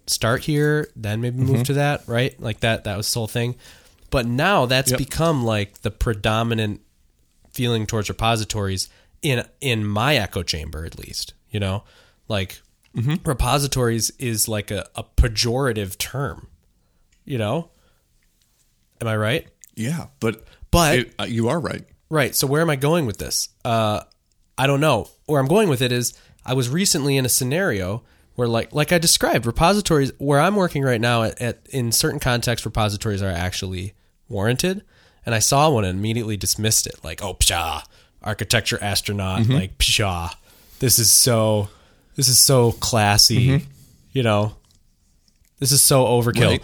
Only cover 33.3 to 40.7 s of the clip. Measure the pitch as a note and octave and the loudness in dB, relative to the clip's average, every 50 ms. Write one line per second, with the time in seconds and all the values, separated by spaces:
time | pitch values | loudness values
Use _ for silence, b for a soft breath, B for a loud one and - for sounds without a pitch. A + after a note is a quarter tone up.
33.3 | F2+ E2 F2+ F2+ - - - F#2 F#2 F2+ F2+ F#2+ - _ _ _ _ _ _ - | -2 -4 -4 -4 -6 -6 -8 -8 -8 -8 -8 -10 -12 _ _ _ _ _ _ -10
34.3 | A#2+ G2+ G2 A2+ B2+ B2 - F#3 F#3+ G#3 - b b b b b b b b - | -6 -2 0 0 0 0 0 -2 -2 -4 -8 b b b b b b b b -2
35.3 | A#2 A2 G#2+ - C#3 C#3 D3+ D#3+ D3 A2+ G#2 F2+ F2+ F#2+ G2+ A2 A2+ A#2+ A2+ A2 | -2 0 2 2 4 4 4 4 4 2 0 0 -2 -2 -2 -2 -2 -2 -4 -4
36.3 | G#2+ G2+ F#2+ - - - G#2+ A2 G#2+ - - - - - - D2+ E2+ - G2 F#2+ | -6 -4 -4 -4 -4 -2 0 0 0 0 -2 -4 -8 -12 -14 -14 -12 -8 -8 -6
37.3 | F2+ - - - F#2 E2+ E2 E2 D2+ D2+ - - b b b b b b - G#2+ | -2 0 0 2 2 0 -2 -4 -6 -8 -10 -14 b b b b b b -8 -6
38.3 | G#2+ - G#2+ - - A2+ G2+ - B2 - - G2+ G2 - - - G#2 G2+ F#2+ F#2 | -6 -6 -2 0 0 0 0 -2 -4 -4 -2 -2 -2 -2 -2 -4 -4 -4 -2 -2
39.3 | F#2 G2 A2+ A2 B2+ D3+ F#3 F#3+ - - - - - - A2 G2 F2+ E2+ E2+ F2 | 0 0 2 2 2 0 0 -2 -2 -2 0 0 2 0 0 0 -2 -4 -6 -8
40.3 | - - b b b b b b | -10 -14 b b b b b b